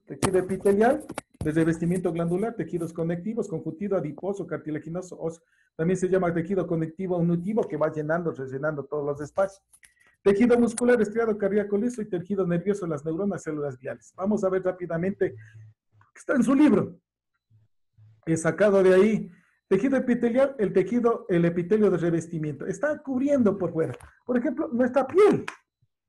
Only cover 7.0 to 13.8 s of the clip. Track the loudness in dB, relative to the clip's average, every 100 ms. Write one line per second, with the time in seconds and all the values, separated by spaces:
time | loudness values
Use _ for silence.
7 | -4 0 0 0 -2 -2 -2 -2 -2 -2
8 | -2 -2 -2 -6 -8 -4 -4 -6 -6 -6
9 | -4 -6 -6 -2 -4 -4 _ _ _ _
10 | _ _ 2 4 4 4 2 2 2 2
11 | 2 0 -2 0 0 0 0 -2 -2 -4
12 | -6 -6 -4 -2 0 0 0 -4 -4 -6
13 | -4 -4 -2 -4 -6 -6 -6 -8